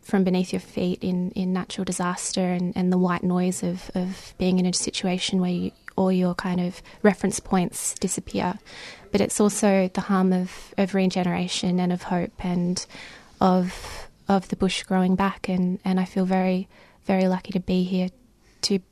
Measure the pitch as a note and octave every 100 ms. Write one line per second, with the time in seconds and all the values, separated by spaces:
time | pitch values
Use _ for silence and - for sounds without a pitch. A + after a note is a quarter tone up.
0 | - G3 F#3 F3+ F#3 F#3+ - - F#3 F3+
1 | F#3 F3+ F3+ - F#3 F#3 - - F#3 F3+
2 | F3+ F3+ - - F3+ F3+ F3+ F#3 F3+ F#3
3 | F3+ F3 F#3 F3+ F3+ F#3 F3+ F3+ - F#3+
4 | F3+ F#3+ - - F#3 F#3 F3+ F3 - -
5 | F#3+ F3+ - F#3+ F3+ F3 F#3 - - -
6 | F#3+ F#3 F3+ F3 F#3 F3+ F3+ - - -
7 | G#3 F#3 F#3+ - - F#3+ F3 - - -
8 | F#3+ - - G3 F#3 F3+ - - - -
9 | - G3+ F#3+ - G#3 G3+ G#3+ G3 F#3 -
10 | - G3 F#3+ F#3 F#3 - - - F#3+ G3
11 | F#3 F#3 F3+ F3 F3+ - F3+ F3+ F3+ F3+
12 | - F3+ F3 - F3+ F3+ F3 F3+ - -
13 | - - - - F#3+ F#3 F3+ - - -
14 | - - - G3 F#3 - F#3+ - - F#3
15 | F#3 F#3 G3 F#3+ - F3+ F3+ F#3 G3 F#3
16 | F#3 - F#3 F#3+ F#3 F#3 F#3+ - - _
17 | - F#3+ F#3 F#3 - F#3+ F3+ F#3 F3+ F#3
18 | F#3 - - _ _ _ - G3 -